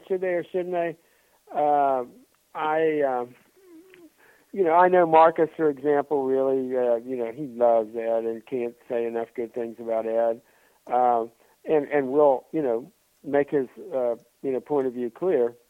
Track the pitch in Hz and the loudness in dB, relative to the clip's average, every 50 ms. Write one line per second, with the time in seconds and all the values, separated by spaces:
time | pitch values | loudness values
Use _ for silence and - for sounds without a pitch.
0 | - - 190 185 190 185 175 170 160 - - 180 175 180 180 175 170 170 156 - | -4 -6 -6 -4 -2 -2 -2 -4 -4 -4 -6 -6 -6 -4 -4 -4 -4 -4 -6 -10
1 | _ _ _ _ _ _ _ _ _ 415 320 160 147 147 147 143 139 139 135 127 | _ _ _ _ _ _ _ _ _ -8 -4 -2 0 2 2 2 2 2 0 -2
2 | 123 123 - - _ _ _ _ _ _ - 160 151 156 156 160 160 160 151 147 | -4 -6 -12 -20 _ _ _ _ _ _ -10 -6 -4 -2 0 0 0 0 0 0
3 | 143 135 127 123 123 123 127 - _ _ _ _ 381 359 339 320 370 381 381 359 | 0 -2 -2 -4 -6 -8 -12 -20 _ _ _ _ _ -20 -20 -20 -20 -20 -20 -20
4 | 339 302 _ _ _ _ _ _ _ _ - 196 185 160 160 175 180 180 180 180 | -20 -20 _ _ _ _ _ _ _ _ -2 0 2 4 4 6 6 6 6 4
5 | 170 165 160 160 160 160 160 170 160 156 - - 160 151 143 131 139 147 143 143 | 4 6 8 8 8 6 6 2 0 0 0 0 0 0 0 0 0 0 2 2
6 | 139 - 156 139 131 131 131 135 135 135 135 135 127 127 127 127 123 120 117 113 | 0 0 -2 -2 0 0 0 0 2 0 0 -2 -2 -2 -2 0 0 0 0 -2
7 | 120 131 131 123 117 113 113 143 151 127 117 117 120 120 117 113 110 107 117 117 | -2 -6 -6 -6 -6 -6 -8 -8 -10 -10 -2 2 4 4 4 4 2 -2 -4 -6
8 | 113 113 113 113 113 113 113 113 - - 135 123 120 120 120 _ _ - 127 117 | -4 -2 -2 -2 -2 -4 -6 -8 -8 -8 -6 -6 -6 -6 -8 _ _ -6 -4 -4
9 | 117 117 117 117 113 - - 123 117 110 - 123 117 117 110 120 117 113 113 113 | -4 -4 -4 -6 -8 -8 -8 -8 -10 -8 -8 -8 -8 -8 -10 -10 -8 -4 -4 -4
10 | 113 113 113 113 117 117 117 - - _ _ _ _ _ _ _ _ - 123 123 | -2 -2 -2 0 0 0 -2 -4 -10 _ _ _ _ _ _ _ _ -4 0 2
11 | 123 123 120 117 113 117 _ _ _ _ _ _ - 311 160 151 139 123 143 147 | 2 2 2 0 -2 -6 _ _ _ _ _ _ -4 0 0 0 0 0 -2 -2
12 | 135 127 135 151 147 143 131 123 - _ - 160 143 123 113 117 143 180 _ _ | -2 0 2 4 4 4 4 2 -2 _ -6 -4 -2 -2 -2 -4 -6 -10 _ _
13 | _ _ _ _ - 143 139 143 143 - 156 143 127 - - 226 214 190 160 131 | _ _ _ _ -6 -2 0 0 0 0 -2 -2 -2 -4 -8 -16 -12 -8 -6 -4
14 | 123 120 117 117 - _ _ _ - 139 131 120 - - 147 139 131 131 117 123 | -2 -2 -4 -6 -10 _ _ _ -6 -4 -4 -4 -4 -2 -2 -2 -2 -2 -4 -6
15 | 123 117 - - 180 190 165 127 120 120 - - _ | -6 -8 -6 -4 -2 0 0 2 0 -2 -4 -8 _